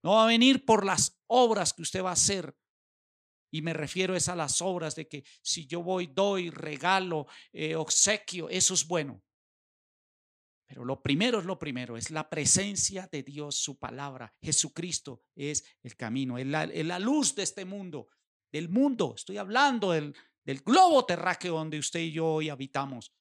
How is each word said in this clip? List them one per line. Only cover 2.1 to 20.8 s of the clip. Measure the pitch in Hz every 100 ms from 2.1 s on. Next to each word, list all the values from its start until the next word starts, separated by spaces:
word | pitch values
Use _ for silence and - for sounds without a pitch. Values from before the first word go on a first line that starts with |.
hacer. | 175 - 196 151 _ _ _ _ _ _ _ _ _ _
Y | 156
me | 160
refiero | 156 147 180 185 180
es | 175
a | 180
las | 147 -
obras | 185 180 160 156
de | 156
que | 147 - -
si | - - 139
yo | 165
voy, | 170 185 160
doy, | 135 202 196 170
regalo, | - 151 151 165 190 185 160 143 - -
eh, | - 156 160
obsequio, | 156 - 190 208 - 180 160
eso | 185 180
es | 185 156
bueno. | 170 139 104 _ _ _ _ _ _ _ _ _ _ _ _ _ _ _
Pero | 135
lo | 123 135
primero | - 143 240 220
es | 175
lo | 185
primero, | 147 127 123 113
es | -
la | 156 156
presencia | 156 131 185 202 196 - 190 185
de | 147
Dios, | 131 143 147 139
su | - 135
palabra. | 117 120 143 131 113 _
Jesucristo | 151 151 156 - 175 - - 117 _ -
es | 143 147 - _
el | 123 -
camino, | 117 127 131 123
es | 131
la, | 156
es | 160 - 160
la | 180
luz | 214 302 254 -
de |
este | 190 -
mundo, | 185 202 185 151 - _ _ _ _
del | 151 170
mundo. | 208 285 233 156 113
Estoy | - 202
hablando | 196 233 285 240 202
del, | 165 147 - _ _
del | - 139
globo | - 311